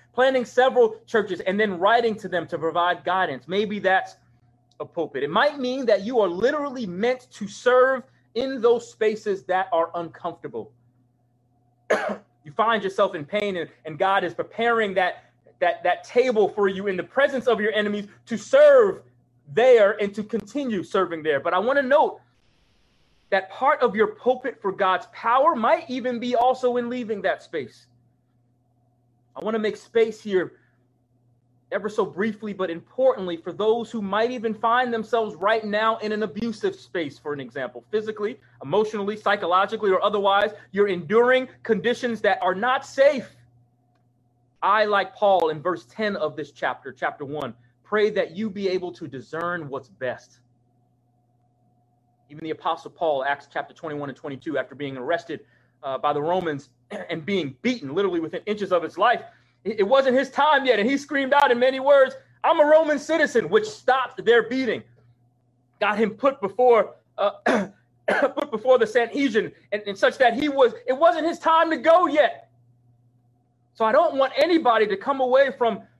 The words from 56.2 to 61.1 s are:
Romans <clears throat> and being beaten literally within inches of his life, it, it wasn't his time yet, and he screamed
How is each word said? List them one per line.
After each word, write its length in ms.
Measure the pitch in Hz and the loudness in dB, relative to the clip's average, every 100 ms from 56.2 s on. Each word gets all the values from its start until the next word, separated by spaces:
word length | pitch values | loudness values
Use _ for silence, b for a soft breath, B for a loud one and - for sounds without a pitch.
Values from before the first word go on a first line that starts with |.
Romans 500 | 151 185 170 143 - _ - | 0 -2 -2 -6 -8 _ -14
<clears throat> 180 | 196 180 | -12 -8
and 160 | 165 | -8
being 320 | 151 196 143 - | -4 -4 -4 -4
beaten 320 | 233 247 135 | -4 -4 -4
literally 260 | 160 196 175 | -4 -2 -2
within 220 | 160 170 - | -6 -6 -6
inches 240 | 202 185 | -6 -2
of 120 | 175 | -2
his 160 | 156 165 | -2 0
life, 240 | 226 226 - b b b | 0 0 -4 b b b
it, 160 | 190 220 | -6 -2
it 20 | |
wasn't 340 | 196 262 269 254 | 2 4 4 2
his 140 | 262 | 0
time 340 | - 294 277 | 0 2 4
yet, 140 | 262 214 | 2 2
and 100 | 214 | 2
he 80 | 277 | -2
screamed 360 | - | -2